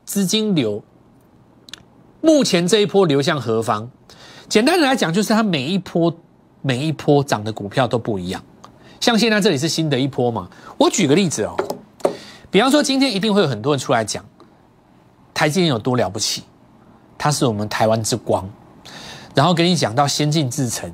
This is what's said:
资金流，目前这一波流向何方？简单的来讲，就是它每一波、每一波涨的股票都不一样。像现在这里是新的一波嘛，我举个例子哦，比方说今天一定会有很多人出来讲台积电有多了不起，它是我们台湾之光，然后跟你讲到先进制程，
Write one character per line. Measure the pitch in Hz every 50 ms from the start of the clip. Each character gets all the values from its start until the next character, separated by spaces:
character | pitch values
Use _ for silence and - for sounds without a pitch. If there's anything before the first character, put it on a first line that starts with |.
| -
资 | - - 202 196
金 | 170 214 220 214 214 190
流， | 151 120 107 104 110 - _ _ _ _ _ _ _ _ _ _ _ _ _ _ _ _ - - - - _ _ - - - - -
目 | - 320 311 285 240
前 | - - 170 175
这 | 175 214 214
一 | 208
波 | 165 - 196 196
流 | 160 139 139
向 | 135 175 160 143
何 | 113 120 110 113
方？ | 110 120 110 104 117 123 - _ _ - - - - - - - - -
简 | - 214 226
单 | 294 359 370
的 | 302
来 | 262 269
讲， | - 185 160
就 | 160 214
是 | 202 - 220
它 | 220
每 | 226 202 170 139
一 | 123 151 196
波、 | 185 185 - - 175 165 170 165 - - _ _ _ _ _ _ _
每 | - 139 123 120
一 | 147 160
波 | 143 - - - 147 143
涨 | 139 - 131 107 104
的 | 110
股 | 107 - 101 101
票 | - 143 127
都 | 110 - 117
不 | - 123 107 92
一 | 90 90
样。 | 92 85 - - - - - - - - - - - -
像 | - 240 233
现 | 208 240 226
在 | 214 208
这 | 185 214
里 | 160 127
是 | 151 156
新 | - - 160 151
的 | 143 123
一 | 135 135
波 | - - 123 120
嘛， | 113 104 90 - - - - - - -
我 | 269 359
举 | - - 180
个 | 127 143
例 | 190 202 156
子 | - - 101
哦， | 87 - - - - - - - - _ - - - - - - - - - - -
比 | - 185
方 | 240 269
说 | 285 294
今 | 277 269 269 269
天 | 277 269 202
一 | 196
定 | 196 220
会 | 196 208
有 | 185
很 | 143 120 104
多 | 110 143 147
人 | 131
出 | - -
来 | 135 113
讲 | 110 - - - - - _ - - - _ _ _ _ _ _ _ _ _ _ _ _ _ _ _ _ -
台 | - 160 156
积 | 147 190
电 | 175 160
有 | 131 110
多 | 107 131 123
了 | 123 107 95
不 | 98 107
起， | - - - - - - _ _ _ _ _ - - - - - _ _ - -
它 | - 151
是 | 143 - 156
我 | 123
们 | 107 104 107 107
台 | - - 117 110
湾 | 110 113
之 | 110 - 127
光， | 107 - - 110 98 95 98 - - - - - - - - - - - - - - - - -
然 | 135 143
后 | 175
跟 | 180 156 170
你 | 180 180
讲 | 139 131 104 113
到 | 135 143 135
先 | - - 147 151
进 | 147 165 143 123
制 | 120 151 131 113
程， | - - - 87